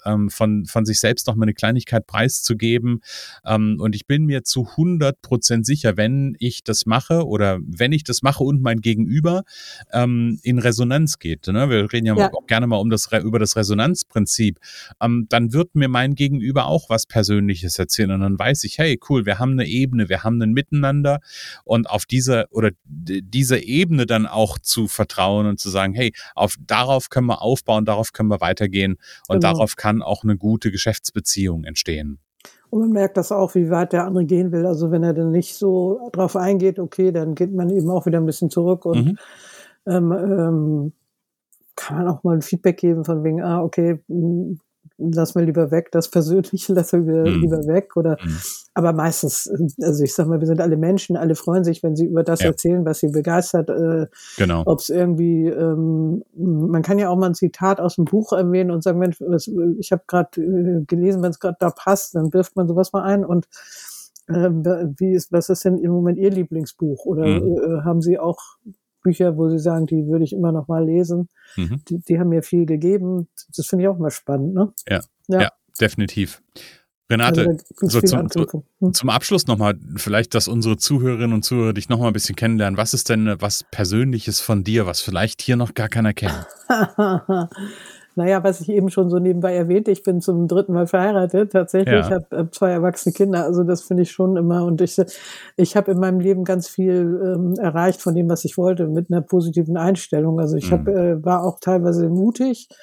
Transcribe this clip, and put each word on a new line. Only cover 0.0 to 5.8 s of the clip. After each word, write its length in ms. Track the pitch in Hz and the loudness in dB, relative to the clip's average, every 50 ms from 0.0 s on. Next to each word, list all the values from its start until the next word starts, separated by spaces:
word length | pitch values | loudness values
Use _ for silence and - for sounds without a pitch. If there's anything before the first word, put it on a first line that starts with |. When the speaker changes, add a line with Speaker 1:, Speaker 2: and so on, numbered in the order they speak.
| - | -4
Speaker 1:
ähm, 260 | 104 107 104 104 98 | -2 0 0 0 -2
von, 340 | - - 113 107 107 104 90 | -2 0 0 0 0 0 -2
von 180 | - - 113 110 | -2 -2 0 0
sich 160 | 107 107 - | 0 0 0
selbst 280 | - 110 - - - | 2 0 0 0 -2
noch 80 | - 110 | -2 0
mal 80 | 113 110 | 0 2
eine 80 | 107 101 | 0 0
Kleinigkeit 540 | - - 113 120 123 - - 117 110 - | 0 0 0 0 0 0 0 -2 -2 -2
preiszugeben. 920 | - - 107 113 131 - - - - 120 107 120 113 120 123 123 123 120 110 - - - - - - - - - | -2 0 0 0 0 0 -2 -2 -2 -2 0 0 0 2 2 2 0 -2 -2 -4 -10 -16 -16 -16 -18 -20 -10 -4
Ähm, 320 | - 110 107 107 107 107 - | -2 0 2 2 2 0 0
und 140 | 101 110 107 | 0 -2 -2
ich 120 | 101 - | -2 -2
bin 180 | - 139 151 156 | 0 0 2 2
mir 180 | 147 139 131 - | 2 0 -2 -2
zu 320 | - - 131 120 - - | -2 -2 -2 -4 -2 0
hundert 440 | - 160 180 180 165 147 135 127 _ | 0 2 2 2 2 0 0 -2 _
Prozent 460 | - - 127 120 - - 120 113 110 | -4 -2 -2 0 2 2 0 0 0
sicher, 280 | 135 143 147 | 0 0 0